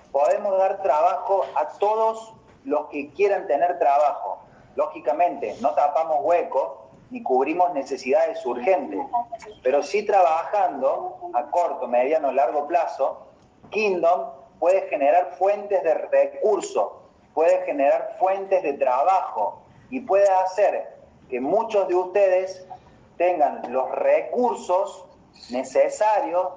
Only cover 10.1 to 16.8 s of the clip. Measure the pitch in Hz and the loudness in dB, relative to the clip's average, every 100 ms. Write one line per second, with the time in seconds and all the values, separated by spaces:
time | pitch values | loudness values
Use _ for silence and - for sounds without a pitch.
10.1 | 196 170 160 170 208 180 131 135 170 185 | 4 4 2 -2 0 0 0 -2 -2 -6
11.1 | - 175 - - 180 165 143 123 123 135 | -12 -6 -6 -2 0 0 -4 -2 0 2
12.1 | 156 139 127 151 151 147 170 147 - 143 | 2 0 0 0 0 0 0 0 -2 -4
13.1 | - - _ _ _ - 202 208 180 165 | -4 -18 _ _ _ -8 -4 -2 2 2
14.1 | 175 - - - - 170 190 - 151 139 | 2 -2 -12 -20 -2 2 2 0 0 4
15.1 | 175 180 - 190 202 202 185 160 143 - | 4 2 0 0 0 0 0 2 -2 2
16.1 | 139 139 - 208 190 - 117 | 2 2 0 0 0 -2 -4